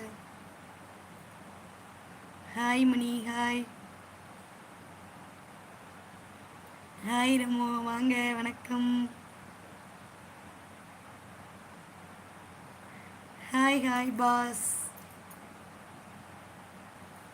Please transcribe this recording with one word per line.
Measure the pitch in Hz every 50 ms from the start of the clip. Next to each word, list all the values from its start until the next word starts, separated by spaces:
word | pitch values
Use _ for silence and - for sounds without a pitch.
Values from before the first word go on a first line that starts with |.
| 220 214 208 - - - - - - - - - - - - - - - - - - - - - - - - - - - - - - - - - - - - - - - - - - - - - - - -
ஹாய் | 233 240 240 247 254 262 254 247
மணி, | 240 240 240 240 240 220
ஹாய். | 233 233 240 240 240 240 247 240 - - - - - - - - - - - - - - - - - - - - - - - - - - - - - - - - - - - - - - - - - - - - - - - - - - - - - - - - - - - - - - - - - - - - 208
ஹாய் | 240 240 247 254 269 262 247
ரமோ, | 247 240 240 240 240 240 233 233 233
வாங்க, | 233 240 254 254 247 240 240 240 240 233
வணக்கம். | 233 240 240 - - - 247 247 247 247 247 247 240 240 - - - - - - - - - - - - - - - - - - - - - - - - - - - - - - - - - - - - - - - - - - - - - - - - - - - - - - - - - - - - - - - - - - - - - - - - - - - - - - - - - - - - - - - - -
ஹாய், | 262 269 269 277 277 247 262
ஹாய் | 247 247 247 254 226 214 247
பாஸ். | 240 240 240 240 240 240 - - - - - - - - - - - - - - - - - - - - - - - - - - - - - - - - - - - - - - - - - - - - - - - - - - - - - - -